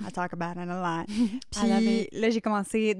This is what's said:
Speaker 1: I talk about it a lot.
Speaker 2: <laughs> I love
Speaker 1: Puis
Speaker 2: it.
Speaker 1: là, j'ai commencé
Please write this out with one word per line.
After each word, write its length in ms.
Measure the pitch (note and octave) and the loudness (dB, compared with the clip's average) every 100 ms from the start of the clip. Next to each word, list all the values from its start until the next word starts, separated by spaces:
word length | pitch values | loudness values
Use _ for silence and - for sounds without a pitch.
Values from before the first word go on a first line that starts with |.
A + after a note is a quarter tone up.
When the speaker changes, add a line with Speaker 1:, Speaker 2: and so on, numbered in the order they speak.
| G#3 | -6
Speaker 1:
I 40 | |
talk 220 | F3+ F3+ | -4 -4
about 180 | F3 E3+ F3+ | -4 -4 -4
it 80 | F3 | -6
a 300 | F3+ F3 E3 | -2 -2 -2
lot. 80 | G3 | -2
Speaker 2:
<laughs> 500 | G#3 A#3 A#3+ - G#3 | 0 0 0 -8 0
I 100 | A3+ | 4
love 120 | A3+ | 4
Speaker 1:
Puis 220 | A3+ A3+ | 4 2
Speaker 2:
it. 80 | G#3 | 0
Speaker 1:
là, 160 | - A3 | 0 0
j'ai 120 | A3+ | 2
commencé 540 | A3 G#3 G3 A3 A3 G3 | 0 0 0 0 2 0